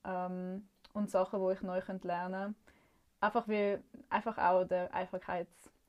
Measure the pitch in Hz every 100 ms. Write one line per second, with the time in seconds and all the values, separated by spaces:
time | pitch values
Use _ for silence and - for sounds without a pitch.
0 | 190 185 180 180 185 190 208 _ - 214
1 | 208 190 185 202 185 190 190 185 185 190
2 | 180 175 180 190 202 214 _ _ _ _
3 | _ _ 214 240 214 214 202 202 - -
4 | - 208 226 220 175 180 185 180 180 180
5 | 185 185 - 180 175 - - _